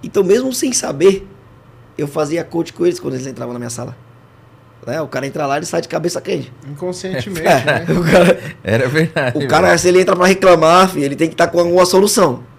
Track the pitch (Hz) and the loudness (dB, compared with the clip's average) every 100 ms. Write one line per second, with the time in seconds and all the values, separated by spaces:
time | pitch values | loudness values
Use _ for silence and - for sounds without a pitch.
0 | - 214 185 220 262 247 277 240 240 139 | -4 -2 2 2 0 -4 -4 -4 -6 2
1 | 180 196 - - - - _ - - - | 2 2 -8 -20 -20 -20 _ -20 -20 -10
2 | 147 160 147 170 - 170 165 - 175 175 | -8 -4 -4 -4 -4 -6 -6 -2 -2 -2
3 | - 131 135 123 123 123 120 117 120 - | -8 -8 -10 -10 -10 -10 -10 -10 -12 -14
4 | - - _ _ _ _ _ _ - 147 | -20 -20 _ _ _ _ _ _ -10 -8
5 | 151 131 139 151 143 143 156 170 160 165 | -6 -6 -8 -6 -2 -4 -2 -4 -2 -4
6 | 165 - - 185 120 - 135 143 180 180 | -4 -6 -6 -6 -6 -16 -16 -10 -10 -8
7 | 190 139 123 180 160 151 139 127 170 165 | -8 -8 -8 -4 0 2 2 -2 0 -2
8 | 165 185 175 - 147 - - 113 127 151 | 4 4 4 2 -2 -10 -2 0 0 0
9 | 160 165 131 131 135 151 180 170 175 180 | -2 -2 -2 -2 0 2 2 2 4 4
10 | 185 180 180 190 190 170 160 180 185 170 | 2 2 2 4 4 6 6 6 4 2
11 | 139 143 160 160 170 175 175 175 180 190 | -4 -2 -4 0 0 2 2 4 4 4
12 | 208 214 175 120 - | 4 2 2 0 -10